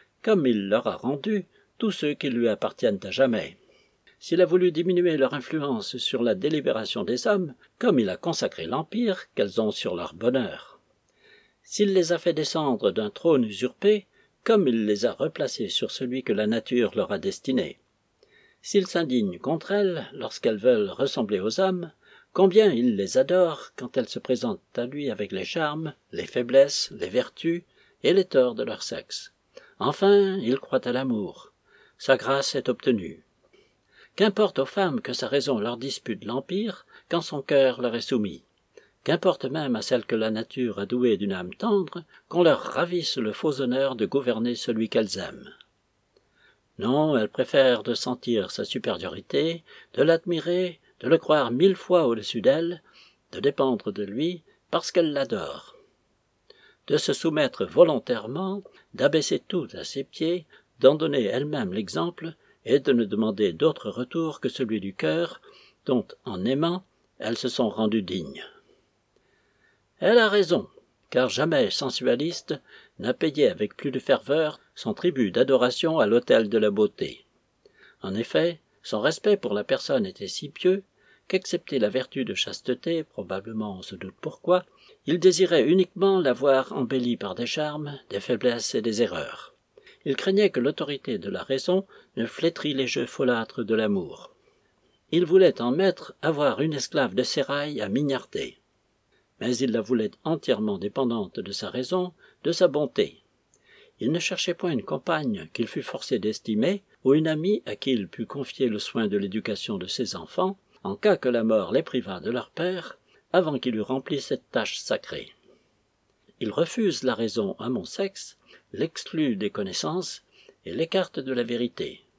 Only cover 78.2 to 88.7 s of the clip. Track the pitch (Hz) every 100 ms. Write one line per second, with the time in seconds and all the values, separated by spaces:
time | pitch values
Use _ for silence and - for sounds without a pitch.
78.2 | 226 156 170 165 _ _ - 110 131 160
79.2 | 208 196 110 101 - 135 - 135 95 -
80.2 | 98 - 147 - 180 190 - _ _ _
81.2 | - 190 - 170 - 139 - 127 127 139
82.2 | 117 95 - - - 123 - 165 156 -
83.2 | 95 95 110 110 107 92 - 92 95 -
84.2 | 156 - - 180 - _ _ _ - 170
85.2 | 185 165 180 165 123 185 180 - 196 190
86.2 | 147 120 139 131 131 151 117 131 120 113
87.2 | 101 92 120 - 151 151 147 139 _ -
88.2 | - 117 127 117 -